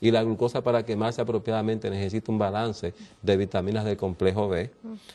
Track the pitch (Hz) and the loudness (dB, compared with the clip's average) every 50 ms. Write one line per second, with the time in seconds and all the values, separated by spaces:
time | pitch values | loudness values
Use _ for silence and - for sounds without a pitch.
0 | 107 113 113 113 113 113 110 - 120 120 - 131 - 123 120 117 113 117 110 104 | 4 4 4 4 4 2 0 0 0 0 0 0 0 2 2 2 2 0 -2 -2
1 | 110 117 120 - 113 117 113 107 - 117 110 110 107 110 113 110 - 101 98 98 | -2 -2 -2 -2 -2 -2 -2 -2 -2 0 -2 0 0 0 -2 -2 -2 -4 -2 -2
2 | 98 95 101 113 - - 110 107 104 98 98 107 117 117 101 - - 87 - - | -2 -2 -2 -4 -2 -2 0 0 0 0 0 -2 -2 -4 -4 -6 -6 -8 -8 -10
3 | - - - _ - 104 98 95 101 90 - 98 90 101 107 110 107 107 101 - | -18 -20 -18 _ 2 4 4 4 4 0 0 -2 -2 0 -2 0 0 -2 -2 -2
4 | 104 95 90 - 95 95 92 107 104 101 92 85 95 120 - _ - 226 220 202 | -2 -4 -2 2 2 2 2 2 0 0 0 -2 -2 -4 -8 _ -14 -14 -14 -14
5 | - - | -16 -20